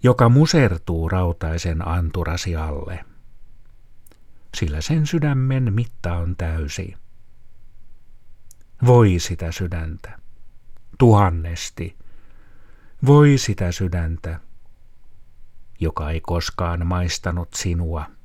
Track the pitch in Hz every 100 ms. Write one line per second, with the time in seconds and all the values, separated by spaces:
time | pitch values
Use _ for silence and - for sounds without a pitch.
0 | 123 123 117 127 156 165 120 85 - 82
1 | 82 92 87 85 82 82 87 80 - 85
2 | 82 90 82 85 - 80 80 71 - -
3 | - - - - - - - - - -
4 | - - - - - - 80 73 - 160
5 | 151 170 147 135 131 131 123 101 120 -
6 | 87 85 85 87 82 80 76 - 67 -
7 | - - - - - - - - - -
8 | - - - - - - - - 123 123
9 | 107 87 - 87 82 - 90 85 80 82
10 | - - - - - - - - - -
11 | 123 104 98 85 85 85 - - 85 -
12 | - - - - - - - - - -
13 | 131 147 147 139 - 101 90 87 92 87
14 | 82 82 80 80 - - - - - -
15 | - - - - - - - - 82 -
16 | 76 80 - 87 - - 87 85 85 90
17 | 90 - 92 85 85 - 95 85 85 78
18 | 73 -